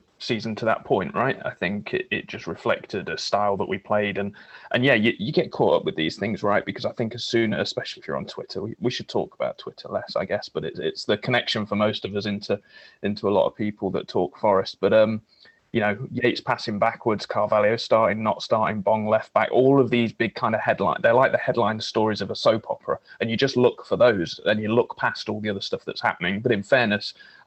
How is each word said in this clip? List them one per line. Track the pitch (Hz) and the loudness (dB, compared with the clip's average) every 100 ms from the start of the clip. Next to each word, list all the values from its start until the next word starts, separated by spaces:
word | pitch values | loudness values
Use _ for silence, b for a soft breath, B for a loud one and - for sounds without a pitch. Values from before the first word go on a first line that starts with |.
| _ _ | _ _
season | - 113 110 | -4 -2 -2
to | 107 | -2
that | 110 - | 0 0
point, | - 113 90 | 2 0 2
right? | - 127 - | 0 0 -2
I | - | -8
think | - 87 104 - | -4 -4 -4 -4
it, | - - | -4 -2
it | - - | -6 -6
just | - - | -10 -10
reflected | 82 117 - - 98 85 | -4 -2 -2 -4 -8 -6
a | 78 | -8
style | - 101 104 98 | -2 0 2 0
that | 101 | -2
we | 101 | -6
played. | - 104 104 98 | -2 0 0 -2
And, | 101 B B B B | -6 B B B B
and | 120 | 0
yeah, | 135 | 4
you, | 117 110 - | 4 4 0
you | 110 | -2
get | 165 - | 0 0
caught | - 104 | 0 4
up | 80 | 4
with | - | 2
these | - 80 - | -2 -2 -2
things, | 101 101 | -6 -2
right? | 101 104 | 0 0
Because | - - | -2 -6
I | - | -6
think | - 110 | -4 -6
as | 113 | -6
soon, | - 117 110 | -2 0 2
especially | 90 101 - - - | 0 -4 -6 -8 -10
if | - | -8
you're | 71 | -6
on | |
Twitter, | - - - - | -6 -12 -10 -8
we, | 117 - | -8 -4
we | 117 | -4
should | - - | -4 -6
talk | 107 - | -6 -6
about | - 64 - | -4 -6 -6
Twitter | - - - | -14 -14 -8
less, | 101 - | -8 -4
I | - | -4
guess, | 95 101 - | -2 -4 -6
but | - | -8
it's, | 80 - | -8 -4
it's | 80 - | -4 -4
the | - 107 | -2 -2
connection | - 120 - 113 | 0 -2 -2 -4
for | 104 | -2
most | 104 107 107 | 0 0 -2
of | 98 | -6
us | 101 | -4
into, | 104 101 - 101 B B B B | -4 -6 -4 -6 B B B B
into | 101 104 101 | -6 -2 2
a | |
lot | 101 | 2
of | - | 2
people | - 104 104 98 | 0 -6 -4 -4
that | 92 - | -4 -2
talk | 107 90 - | -2 -2 0
Forest. | 110 95 95 - | 2 2 0 -2
But, | 92 | 4
um, | 110 107 110 b b b b _ | 6 4 0 b b b b _
you | 110 | 0
know, | 104 101 135 | 0 -2 -6
Yates | 117 123 - | -2 0 0
passing | - 120 - 101 | -2 -2 -4 -2
backwards, | 113 - 117 104 | -2 0 -2 -2
Carvalho | - 107 104 107 107 | -2 -2 2 4 4
starting, | 117 - 113 110 107 | 0 2 4 4 2
not | 110 - | -2 -2
starting, | - 113 90 107 | 0 0 2 0
Bong | 98 110 | 0 0
left | 107 110 - | 2 0 2
back, | 107 107 | 0 2
all | 113 131 139 | 6 6 6
of | 120 | 6
these | 120 113 | 2 0
big | - 113 | 0 -4
kind | - 117 | -2 -2
of | 107 | 0
headline, | - 107 95 - | 0 0 0 2
they're | 117 | 4
like | 113 110 | 6 4
the | - | 2
headline | - 120 104 110 | 0 0 0 -2
stories | - 113 110 101 | -2 0 0 0
of | 98 | -6
a | |
soap | 107 123 110 - | 0 2 2 -2
opera. | - - 69 B B | -6 -4 -6 B B
And | 113 | -4
you | |
just | 113 139 123 | 0 2 4
look | 120 - | 4 2
for | - 92 | -4 4
those | 120 101 82 - | 4 4 -2 -2
and | - 107 | -2 0
you | 107 | 2
look | 117 - - | 0 0 -2
past | 120 107 - | -4 -4 -6
all | 104 | -6
the | 104 | -4
other | 98 | -6
stuff | - - | -6 -6
that's | - - | -6 -4
happening. | 113 - 90 98 | -4 -2 -4 -2
But | 123 | 0
in | 104 | 0
fairness, | 101 131 113 104 - B B B | 4 4 4 0 -4 B B B